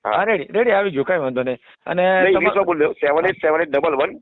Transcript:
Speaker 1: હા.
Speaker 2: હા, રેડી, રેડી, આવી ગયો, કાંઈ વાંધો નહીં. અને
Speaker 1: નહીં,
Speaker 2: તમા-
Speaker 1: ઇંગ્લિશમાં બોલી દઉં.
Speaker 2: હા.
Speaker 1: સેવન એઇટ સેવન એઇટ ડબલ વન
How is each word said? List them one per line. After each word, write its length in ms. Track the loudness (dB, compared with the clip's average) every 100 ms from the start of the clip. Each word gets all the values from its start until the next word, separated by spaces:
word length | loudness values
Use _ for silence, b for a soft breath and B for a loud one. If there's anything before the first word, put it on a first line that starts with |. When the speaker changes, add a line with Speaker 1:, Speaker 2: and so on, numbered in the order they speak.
Speaker 1:
હા. 80 | -2
Speaker 2:
હા, 120 | 0
રેડી, 240 | 0 -2 -2
રેડી, 200 | -2 2
આવી 200 | 0 0
ગયો, 120 | -2
કાંઈ 180 | -2 -2
વાંધો 220 | -2 -4
નહીં. 160 | -4 -6 b b -6
અને 180 | 0
Speaker 1:
નહીં, 200 | 2 4
Speaker 2:
તમા- 100 | 4
Speaker 1:
ઇંગ્લિશમાં 320 | 2 2 0 0
બોલી 140 | 0
દઉં. 140 | 0
Speaker 2:
હા. 80 | 0
Speaker 1:
સેવન 240 | 0 0 0
એઇટ 160 | 0
સેવન 180 | 0 0
એઇટ 120 | 0
ડબલ 240 | -2 0 0
વન 200 | -2 -6